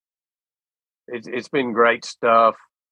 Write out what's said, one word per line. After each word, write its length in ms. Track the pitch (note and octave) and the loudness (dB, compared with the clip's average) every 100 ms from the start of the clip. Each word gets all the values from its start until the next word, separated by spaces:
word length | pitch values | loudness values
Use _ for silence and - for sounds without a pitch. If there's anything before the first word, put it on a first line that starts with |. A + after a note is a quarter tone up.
| _ _ _ _ _ _ _ _ _ _ - | _ _ _ _ _ _ _ _ _ _ -14
it's, 200 | A#2+ A2 | -14 -10
it's 220 | A#2+ G#2+ | -12 -6
been 240 | D3 B2 | -4 -2
great 320 | A2 A#2 A#2+ - | 2 2 0 -6
stuff. 500 | - A#2+ A2+ A2+ - _ _ _ | -4 2 4 2 0 _ _ _